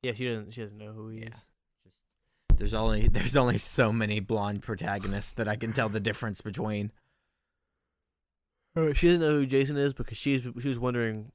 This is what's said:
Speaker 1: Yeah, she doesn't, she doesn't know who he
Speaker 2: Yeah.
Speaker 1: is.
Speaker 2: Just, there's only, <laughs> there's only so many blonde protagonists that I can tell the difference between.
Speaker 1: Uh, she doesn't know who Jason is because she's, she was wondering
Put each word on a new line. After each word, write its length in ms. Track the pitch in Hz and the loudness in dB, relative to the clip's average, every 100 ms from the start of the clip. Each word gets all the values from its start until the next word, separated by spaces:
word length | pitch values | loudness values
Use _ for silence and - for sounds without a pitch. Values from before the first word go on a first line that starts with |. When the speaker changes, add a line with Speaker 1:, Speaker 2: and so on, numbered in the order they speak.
Speaker 1:
Yeah, 100 | 131 | -6
she 140 | 110 123 | -4 -4
doesn't, 240 | 113 107 | -4 -8
she 80 | 117 | -12
doesn't 160 | 107 104 | -14 -14
know 140 | 107 | -16
who 160 | 110 110 | -14 -14
he 120 | 110 | -14
Speaker 2:
Yeah. 80 | 113 | -14
Speaker 1:
is. 160 | 110 - _ _ _ | -16 -20 _ _ _
Speaker 2:
Just, 120 | 92 _ _ _ _ _ _ - | _ _ _ _ _ _ _ 4
there's 160 | 107 | 4
only, 340 | 110 113 107 110 | 0 2 4 6
<laughs> 0 | |
there's 260 | 110 107 | 6 4
only 240 | 135 123 107 | 4 4 2
so 340 | - - 117 | 0 2 2
many 280 | 113 107 104 | 2 0 -2
blonde 420 | 101 110 101 101 | -2 -2 -2 -4
protagonists 720 | - 104 - 101 95 101 - | -6 -8 -4 -4 -4 -4 -6
that 160 | - 107 | -6 -4
I 80 | 104 | -4
can 160 | 113 | -4
tell 160 | 110 113 | -2 -2
the 100 | 107 | -2
difference 420 | 101 101 113 98 | -4 -4 -6 -8
between. 520 | 107 98 107 104 104 _ _ _ _ _ _ _ _ _ _ _ _ _ _ _ _ _ _ 165 | -10 -6 -4 -4 -6 _ _ _ _ _ _ _ _ _ _ _ _ _ _ _ _ _ _ -2
Speaker 1:
Uh, 160 | 160 | 2
she 160 | 143 170 | 4 6
doesn't 140 | 175 | 6
know 180 | 160 151 | 4 4
who 60 | 135 | 4
Jason 300 | 135 139 147 | 4 2 2
is 160 | 143 | 0
because 240 | 131 117 110 | -2 -8 -4
she's, 260 | 139 135 | 0 0
she 260 | 123 120 135 | -2 -6 -4
was 100 | 120 | -2
wondering 540 | 123 123 113 107 107 | -2 0 -2 -4 -12